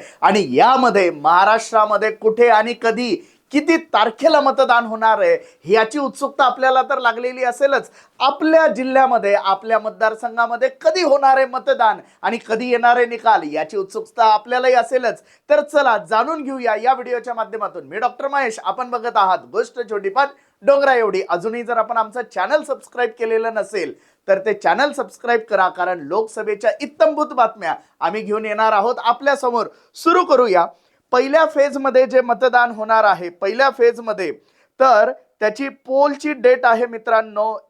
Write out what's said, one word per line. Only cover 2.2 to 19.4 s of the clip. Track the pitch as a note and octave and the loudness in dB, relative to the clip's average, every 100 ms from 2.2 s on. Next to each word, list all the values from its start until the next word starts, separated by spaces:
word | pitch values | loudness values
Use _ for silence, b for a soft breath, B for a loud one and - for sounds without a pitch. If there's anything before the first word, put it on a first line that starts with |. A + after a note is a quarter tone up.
| A3 A3 A#3+ | -2 2 4
आणि | G#3+ A3+ A#3 | 4 2 -2
कधी | A#3 A3 B3 F3+ B B _ | -2 -2 -4 -6 B B _
किती | C#4+ D4+ D#4+ D#4+ | -2 0 0 0
तारखेला | G#3+ A3+ A3 D#4 D4+ | 0 0 0 2 2
मतदान | C4+ C4+ B3+ A#3+ A#3 | 2 0 2 2 0
होणार | A3 A3 G#3 | -2 0 2
आहे | F3 E3 - _ D#3 | 2 0 -4 _ 0
याची | A3 A3 D4 | 0 0 -2
उत्सुकता | C4+ - C#4 - | -6 -6 -6 0
आपल्याला | B3+ B3+ C4 C4 | 0 2 2 2
तर | C4 C4+ | 0 -2
लागलेली | B3 A3+ B3 B3+ | -2 -2 -6 -4
असेलच. | B3 A#3+ C#4 C4 - b b - | -4 0 0 0 -4 b b -2
आपल्या | C4 C#4+ D#4 D#4+ D#4 | -2 0 2 4 2
जिल्ह्यामध्ये, | G#3 C4 C4 C4 A#3 G3+ | 0 0 2 2 2 0
आपल्या | G3+ F#3+ G3+ A3+ A3 | 0 0 -2 -2 -4
मतदारसंघामध्ये | A3 F#3 A3 A3 A#3+ A3+ A#3 A#3 C4 - | -4 -2 -2 -2 -6 -2 -2 -2 -4 0
कधी | D#4+ F#4 | -2 0
होणार | D#4+ C#4 C4+ C4+ | 2 2 4 4
आहे | C4 | 2
मतदान | B3+ C4 B3+ A3 F#3 b b | -2 -2 2 0 0 b b
आणि | F#3 A3+ - | -6 -6 -4
कधी | A3+ B3 | -4 -2
येणार | A#3+ A#3+ B3 | 2 2 2
आहे | A#3+ | 0
निकाल | A#3 A3+ G3 D#3 | 0 2 2 0
याची | D3+ D#3 G3 | -6 -4 -6
उत्सुकता | F#3+ A3 - - | -6 -10 -8 0
आपल्यालाही | A3 G#3+ A#3+ B3 B3+ | 2 2 0 0 2
असेलच. | B3 A#3 B3+ A#3 E3+ b b - | 2 0 -2 -2 -6 b b 0
तर | D4+ | 0
चला | D4 D4+ C4+ G#3+ E3 | 2 0 2 0 0
जाणून | A3 B3+ D#4+ | -2 0 -6
घेऊया | C4+ C4+ A#3 G#3+ | -8 -4 -2 0
या | A#3 | 0
व्हिडिओच्या | C4 B3 A#3+ A#3+ | -2 -4 -6 -6
माध्यमातून. | A3+ A3 A3 G3 F3 C3+ | -8 -8 -8 -8 -10 -12
मी | F#3+ | -6
डॉक्टर | A#3+ A#3+ C4+ | -6 -4 -6
महेश, | C#4 B3+ A3 | -4 -4 -4
आपण | F#3 G3 B3 | -6 -6 -8
बघत | A#3+ A#3 A3 | -6 -2 0
आहात | F#3+ F3+ | 2 0